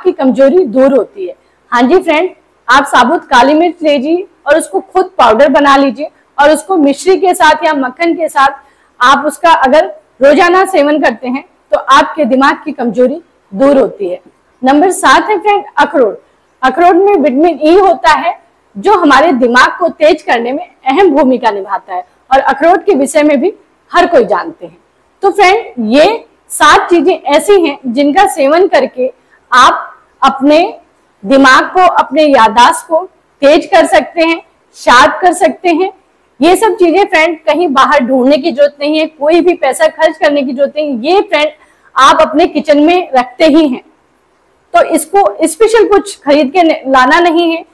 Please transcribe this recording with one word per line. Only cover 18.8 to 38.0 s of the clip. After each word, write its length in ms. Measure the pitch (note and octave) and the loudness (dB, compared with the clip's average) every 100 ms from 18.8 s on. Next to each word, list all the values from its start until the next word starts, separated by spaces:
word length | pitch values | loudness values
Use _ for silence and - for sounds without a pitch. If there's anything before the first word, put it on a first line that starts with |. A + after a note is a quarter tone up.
| F4 | -2
हमारे 380 | G4+ D#4 C4+ D#4+ | 0 2 2 2
दिमाग 460 | B3 B3 B3 D4+ - | 0 0 2 0 -2
को 100 | E4 | -6
तेज 340 | - D#4 D#4 | 0 0 0
करने 300 | F#4 A#3+ A#3+ | -2 -4 -4
में 120 | C#4+ | -8
अहम 440 | F4+ _ B3+ C#4+ G4 | -12 _ -4 0 2
भूमिका 400 | C#4 C4 B3 A#3+ | 2 0 0 -2
निभाता 440 | G3+ G3+ F#3+ - | -4 -8 -10 -8
है 100 | F3+ - _ - | -12 -12 _ -2
और 80 | C4+ | -2
अखरोट 440 | - C4 D#4+ F#4 | 0 0 0 0
के 100 | G4 | 0
विषय 280 | C#4 C4+ D#4 | -2 0 0
में 180 | D4+ C#4+ | 0 0
भी 120 | F4 - _ _ _ | -2 -6 _ _ _
हर 140 | F4 F4 | -2 2
कोई 180 | D#4+ | 0
जानते 420 | G3+ F3+ E3+ - E3 | 0 -4 -6 -14 -20
हैं। 100 | _ _ _ _ _ | _ _ _ _ _
तो 80 | G4 | -4
friend, 420 | F#4+ F#4 G#4+ - B3 G#3+ | 0 0 0 -4 -8 -2
ये 360 | C4+ F4+ A4+ - _ - | 2 2 -2 -10 _ -12
सात 380 | - D4+ F#4+ - | -2 2 2 2
चीजें 240 | E4+ D4+ | 0 0
ऐसी 460 | D#4+ - D4 D#4 G4 | -2 -2 -2 2 2
हैं 180 | D#4+ C#4+ C4 | 0 -6 -6
जिनका 400 | A#3 C#4+ F4 G4 | -2 0 0 0
सेवन 400 | E4+ C4+ E4 F#4 | 0 0 0 0
करके 420 | E4+ - B3+ B3+ - _ _ - | 0 -2 -4 -8 -8 _ _ -2
आप 440 | B3 D4+ - - - _ - | 2 2 0 -8 -20 _ -2
अपने 400 | C4+ C4 C#4 D4+ G4+ - _ _ _ _ | -2 0 0 2 0 -6 _ _ _ _
दिमाग 420 | G3 C4+ C#4 C#4 | 0 2 4 2
को, 160 | D#4 F#4 | 0 0
अपने 420 | F4+ - - C#4 | 0 0 -2 0
याददाश्त 600 | D4+ C4+ A3 A3 B3 D#4+ - | 2 2 2 2 2 0 -4
को 140 | E4 F#4 _ _ - | -4 -6 _ _ -2
तेज 240 | C#4 D#4+ - | 2 2 2
कर 200 | F4 D#4 | 0 2
सकते 360 | F4 - E4+ | 0 -2 -4
हैं, 180 | D#4+ E4 - _ _ - | -2 -4 -10 _ _ -6
शार्प 420 | - A#3+ D4 - | 0 2 2 2
कर 100 | F4+ | -2
सकते 360 | - D#4+ - F4 | 0 -2 -2 -2
हैं। 220 | D#4+ F#4+ - _ _ _ - | -2 -4 -8 _ _ _ -2
ये 140 | D#4 F#4 | 0 2
सब 200 | A4 F4+ | 0 0
चीजें 280 | F4 F4+ | 0 0
friend 340 | G4 E4 E4 D#4+ | 0 0 -2 -4
कहीं 280 | D#4+ D4 F4 | -4 -2 0
बाहर 320 | C4 C4 D4 | 0 0 0